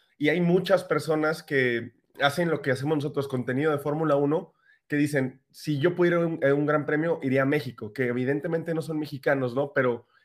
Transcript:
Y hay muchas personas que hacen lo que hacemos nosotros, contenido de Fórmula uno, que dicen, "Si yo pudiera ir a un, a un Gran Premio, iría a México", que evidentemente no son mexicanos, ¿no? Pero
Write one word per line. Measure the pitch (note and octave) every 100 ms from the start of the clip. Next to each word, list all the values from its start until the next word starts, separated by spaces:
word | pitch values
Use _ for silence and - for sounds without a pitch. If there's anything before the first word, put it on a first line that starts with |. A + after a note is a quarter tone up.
| _ _
Y | D3
hay | E3+
muchas | F3 F3+ F3 F#3
personas | - D#3 D#3+ D#3 D#3 D#3+
que | - C#3 B2+ A#2 - - _ -
hacen | C#3 F3 E3+
lo | D3
que | C#3
hacemos | B2 C#3+ D#3
nosotros, | D3 C#3+ C#3
contenido | B2+ B2 B2+ D#3
de | C#3+
Fórmula | D3 D3+ D#3 C#3+
uno, | C#3+ D#3+ - _ _ _ _
que | D3
dicen, | D3 D3 B2+ - _
"Si | - - C#3+
yo | E3+ F3
pudiera | F3 E3+
ir |
a | E3+
un, | D#3+ C3+
a |
un | C#3+ D3
Gran | D3+ C#3+
Premio, | D3+ E3+ D#3+
iría | C3 C3+
a | C3+
México", | D3 B2 A2+ G#2+
que | - B2
evidentemente | A#2+ B2+ C#3+ E3+ E3 E3 D#3+
no |
son | D3 D#3
mexicanos, | D3+ C#3 D#3 C#3 B2+ B2
¿no? | C#3+
Pero | C#3 B2+ A#2+ - _